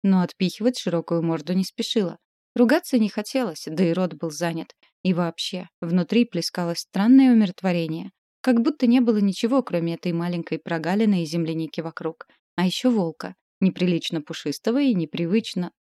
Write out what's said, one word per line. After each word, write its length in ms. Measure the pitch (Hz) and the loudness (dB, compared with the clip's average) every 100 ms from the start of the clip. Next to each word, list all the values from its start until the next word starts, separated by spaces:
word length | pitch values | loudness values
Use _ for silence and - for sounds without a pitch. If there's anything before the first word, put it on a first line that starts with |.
но 200 | 196 190 | 2 4
отпихивать 580 | 175 - 180 - 226 254 | 2 -2 -4 0 -2 -2
широкую 420 | - 170 160 170 | -4 -4 -2 -2
морду 300 | 165 165 156 | 0 -2 -2
не 140 | 185 185 | -2 -2
спешила. 540 | - 226 226 180 165 _ _ _ - | -6 -4 -2 -2 -4 _ _ _ 2
Ругаться 420 | 233 302 - 247 | 4 4 2 0
не 120 | 214 | 0
хотелось, 560 | 214 208 269 226 151 - | -2 -6 -4 -4 -6 -10
да 160 | 160 | 0
и 80 | 180 | 0
рот 220 | 170 185 | 2 -2
был 180 | 151 165 | -4 -8
занят. 420 | 147 170 165 - - _ _ | -4 -6 -6 -10 -16 _ _
И 100 | 180 | -2
вообще, 540 | 175 170 - - 180 180 - | 0 0 -4 -8 -10 -14 -10
внутри 420 | 170 180 170 220 | -2 0 2 2
плескалось 560 | 240 170 - - 170 170 | 2 0 -6 -4 -6 -6
странное 540 | - 190 214 269 262 | -6 0 6 8 8
умиротворение. 800 | 226 202 - 190 175 160 160 190 _ _ _ | 6 4 0 -2 -2 -2 -6 -10 _ _ _
Как 200 | - 233 | 0 2
будто 260 | 233 294 240 | 2 2 4
не 140 | 247 | 4
было 160 | 233 214 | 4 2
ничего, 440 | 202 185 226 269 | 2 0 0 0
кроме 340 | 247 175 170 165 | 0 -2 -2 -4
этой 180 | 180 | -4
маленькой 460 | 170 175 175 - 160 | -2 -2 -4 -4 -8
прогалины 640 | - 165 160 202 220 190 | -4 -6 -2 2 2 2
и 20 | 160 | 0
земляники 560 | 170 160 160 160 - | -2 -2 -2 -4 -6
вокруг. 440 | 165 - 165 160 - _ _ - | -8 -6 -8 -8 -18 _ _ -2
А 100 | 180 | -2
еще 240 | - 254 | 0 0
волка, 460 | 226 165 - 185 185 _ - | 0 -2 -6 -12 -14 _ -2
неприлично 600 | 190 - 180 165 - 165 | 0 0 0 0 -2 -6
пушистого 600 | 147 160 151 139 - 247 | -6 -10 -8 -4 -2 0
и 120 | 285 | 2
непривычно 800 | 196 160 - 165 220 - - 180 _ | 0 -2 -4 0 0 -2 -6 -8 _